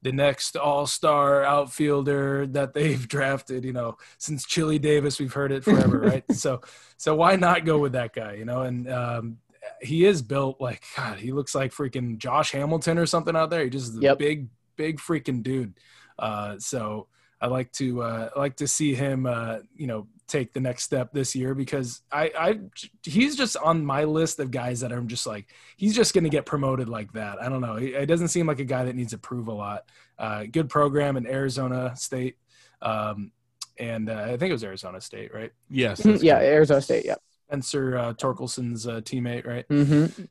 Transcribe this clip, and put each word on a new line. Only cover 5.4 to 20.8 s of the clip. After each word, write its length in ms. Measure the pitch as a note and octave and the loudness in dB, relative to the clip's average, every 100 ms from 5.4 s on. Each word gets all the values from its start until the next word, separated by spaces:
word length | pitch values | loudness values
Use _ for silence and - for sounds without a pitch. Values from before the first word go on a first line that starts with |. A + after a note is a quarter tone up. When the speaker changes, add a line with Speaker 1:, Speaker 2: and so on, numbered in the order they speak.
| C#3 | -2
Speaker 1:
it 120 | C3+ | 0
forever, 360 | E3+ - - - | 4 6 6 4
Speaker 2:
<laughs> 120 | G#3+ | 4
Speaker 1:
right? 180 | C3+ - | 2 0
So, 300 | A3 D3 B2 - - - - | 0 0 -4 -6 -20 -20 -6
so 180 | - D#3 | 0 4
why 200 | E3+ F#3+ | 6 6
not 300 | F3 F3 D#3+ | 6 4 4
go 120 | D3+ | 2
with 160 | C#3+ | 2
that 200 | B2+ A#2 | 0 -4
guy, 200 | - G#2+ | -6 -8
you 120 | G#2 A2 | -8 -6
know? 180 | B2 | -4
And, 260 | B2+ B2 B2 | -2 -4 -4
um, 460 | B2 B2 A#2+ A2+ A2+ _ _ G#2+ - | -4 -4 -4 -6 -10 _ _ -16 -12
he 220 | B2 D#3+ | -2 4
is 180 | F#3+ F3 | 6 6
built 380 | A2 C#3 C3+ C3 | 2 -2 -2 -2
like, 240 | B2 G#2+ - - | -6 -6 -12 -8
God, 220 | B2 F#2+ | -8 -6
he 120 | A#2 | -6
looks 240 | C#3 C3 C#3 | -4 -2 -2
like 160 | C3 | -2
freaking 460 | - C#3 C3 A#2+ A2 | -4 -6 -4 -6 -6
Josh 340 | B2+ C#3+ D3+ | -2 0 0
Hamilton 460 | C#3 D3 D#3+ E3+ E3 | 0 0 0 0 2
or 80 | E3 | 2
something 280 | E3+ E3 | 0 0
out 160 | D#3+ D#3 | 0 2
there. 140 | E3+ | 0
He 60 | B2+ | -2
just 220 | C3+ A#2+ | -2 -6
is 60 | A2+ | 2
a 40 | |
Speaker 2:
Yep. 180 | C#3 C#3 | 4 6
Speaker 1:
big, 280 | D3 D3+ B2 _ _ - | 2 -2 -6 _ _ -6
big 240 | D#3 D#3 | -6 -4
freaking 420 | - D#3+ C#3 B2+ | -2 -4 -2 -2
dude. 340 | A#2 C3 A2 - _ - - - | -2 -2 -4 -10 _ -20 -20 -8
Uh, 400 | A2 G#2 G#2 G2+ | -6 -4 -6 -8
so 480 | - B2+ G#2+ G#2+ - _ _ - | -8 -6 -4 -6 -10 _ _ -6
I 80 | A#2+ | -4
like 240 | B2+ B2+ | -2 -4
to, 280 | - C3 B2 | -4 -4 -2
uh, 280 | A#2 A2+ A2+ C#3+ | -4 -4 -6 -4
I 40 | |
like 180 | C#3 - | -4 -2
to 100 | C#3+ | -2
see 260 | - D3+ | 0 0
him, 320 | C3 C#3 C3 C3 | 0 0 -2 -2
uh, 340 | A#2 A2+ A2 - | -2 -4 -8 -10
you 140 | - C3+ | -10 -6
know, 200 | A2 G2+ _ - | -6 -8 _ -4
take 240 | D3 A#2+ | -4 -2
the 80 | C3 | -4
next 240 | C3 B2 | -4 -4